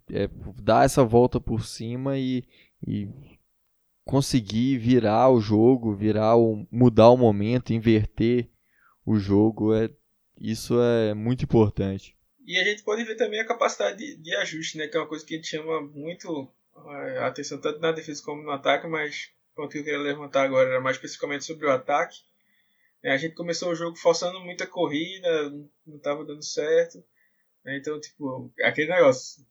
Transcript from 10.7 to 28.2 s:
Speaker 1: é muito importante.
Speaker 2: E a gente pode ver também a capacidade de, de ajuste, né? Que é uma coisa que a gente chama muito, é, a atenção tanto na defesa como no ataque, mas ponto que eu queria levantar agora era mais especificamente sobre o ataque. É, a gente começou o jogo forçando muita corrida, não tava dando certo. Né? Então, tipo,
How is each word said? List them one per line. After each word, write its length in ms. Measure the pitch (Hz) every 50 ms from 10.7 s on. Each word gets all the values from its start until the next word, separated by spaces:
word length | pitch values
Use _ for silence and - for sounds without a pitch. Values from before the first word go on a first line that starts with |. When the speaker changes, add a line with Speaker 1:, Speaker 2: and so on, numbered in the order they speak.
| 127 120
Speaker 1:
é 320 | 120 120 117 117 110 107 107
muito 300 | 107 110 117 127 131 -
importante. 720 | - - 117 110 104 - - 101 95 95 95 - - _ _ _ _ _ _ 254
Speaker 2:
E 120 | 175 175
a 60 | 185 185
gente 180 | 208 208 -
pode 220 | - 208 214 233 233
ver 120 | 220 214
também 240 | 226 240 208 208 220
a 60 | 226
capacidade 520 | - 233 - 214 - - - 208 196 -
de, 200 | - - - -
de 180 | 160 156 170 190
ajuste, 400 | 202 185 - 160 160 165 - -
né? 100 | 156 151
Que 100 | 147 -
é 20 | 160
uma 80 | 151
coisa 180 | - 156 151 -
que 80 | - 160
a 40 |
gente 100 | 160 -
chama 340 | - 165 156 156 160 160 156
muito, 720 | 143 147 151 143 147 165 175 - - 180 160 139 131 - _ _ _ _ _ 160 151
é, 320 | 147 143 139 139 135 131 127
a 80 | 120
atenção 340 | 131 - - 139 - 147 135
tanto 180 | - 151 151 160
na 120 | 165 165
defesa 320 | 160 160 160 160 147 - -
como 180 | 151 147 151
no 80 | 151 151
ataque, 380 | 143 135 - 147 143 143 -
mas 440 | 165 160 156 151 147 143 - - - _ _ _ _ _
ponto 140 | - 147 143
que 100 | - 151
eu 40 | 143
queria 160 | 151 147 143
levantar 440 | 143 143 143 151 147 135 - 135 135
agora 260 | 135 135 131 127 131
era 120 | 131 127
mais 140 | 131 131 131
especificamente 500 | - - 147 - - 165 147 143 139 -
sobre 220 | - 160 151 156
o 40 | 143
ataque. 460 | 131 127 - 143 143 151 175 - - - _ _ _ _ _ _ _ _ _ _ _ _ _ _ _ _ -
É, 80 | 127
a 60 | 135
gente 180 | 135 160 165 -
começou 360 | - 175 170 165 - 180 175
o 40 | 170
jogo 200 | 165 170 170 170
forçando 440 | - - 175 165 - 180 175 185 185
muita 260 | 180 180 180 170 185
corrida, 840 | 180 - 180 165 147 147 151 170 185 190 190 185 170 165 156 147 143 143 147 147 - _ _ _
não 140 | 156 151 147
tava 260 | - 143 143 156 151
dando 180 | 151 147 151 147
certo. 600 | - - 160 147 156 160 170 170 170 - - _ _ _ _ _ _ _ _ _ _ _ _ _
Né? 140 | 135 139
Então, 220 | 139 135 151 151 147
tipo, 520 | 147 - _ -